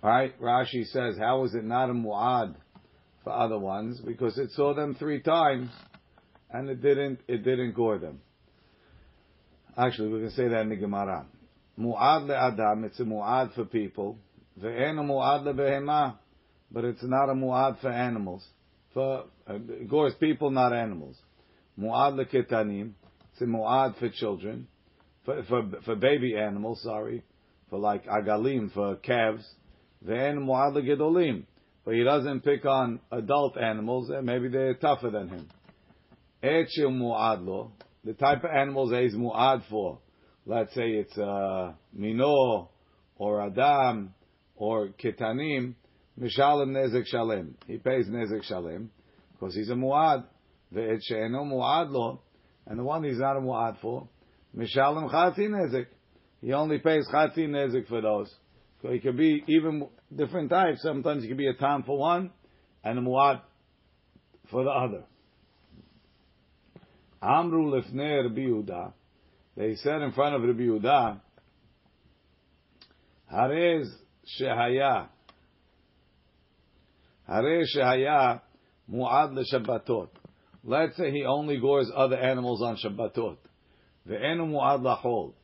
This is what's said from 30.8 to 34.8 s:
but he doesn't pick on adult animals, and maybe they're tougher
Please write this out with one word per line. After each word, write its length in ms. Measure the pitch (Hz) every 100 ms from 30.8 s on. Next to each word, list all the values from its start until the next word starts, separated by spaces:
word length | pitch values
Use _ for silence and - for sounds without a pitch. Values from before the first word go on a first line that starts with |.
| 131 143 151 170 170 104 - _ _ _
but 120 | - 113
he 80 | 120
doesn't 400 | 147 135 131 139
pick 180 | 143
on 380 | 143 135 123 113 _
adult 460 | 120 107 143 139 -
animals, 520 | 117 110 107 127 123
and 160 | 139 127
maybe 220 | 123 127
they're 280 | 127 131
tougher 340 | 127